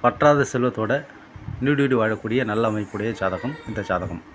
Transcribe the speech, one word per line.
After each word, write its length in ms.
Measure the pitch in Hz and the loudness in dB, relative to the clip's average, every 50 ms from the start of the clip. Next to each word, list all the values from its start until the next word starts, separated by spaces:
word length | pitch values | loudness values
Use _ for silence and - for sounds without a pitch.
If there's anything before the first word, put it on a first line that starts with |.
வற்றாத 420 | - 120 120 - 147 147 147 143 131 - | 4 2 2 6 6 6 6 6 2 0
செல்வத்தோட 520 | - 123 120 123 120 - 110 107 131 143 147 - - - - - - - - - - - | 0 0 0 0 0 -2 -2 0 0 -2 -2 -10 -20 -20 -20 -20 -20 -14 -12 -12 -8 -2
நீடூடி 340 | 127 139 147 139 139 135 131 | 0 0 2 2 2 2 2
வாழக்கூடிய 500 | 117 110 110 107 104 - 110 113 131 127 | 2 2 0 0 -2 -4 -2 0 0 0
நல்ல 260 | 110 104 110 117 113 | 0 0 0 2 2
அமைப்புடைய 400 | 107 107 104 98 - 101 104 117 | 0 -2 -4 -6 -6 -4 -4 -4
ஜாதகம் 420 | 110 - 95 95 92 90 - 131 151 - - - | -2 -2 -2 -2 -2 -2 -4 -6 -8 -8 -10 -8
இந்த 120 | 104 104 | -6 -6
ஜாதகம். 420 | 95 - 95 90 90 87 85 85 - - | -2 -2 -2 -2 -2 -4 -8 -10 -10 -14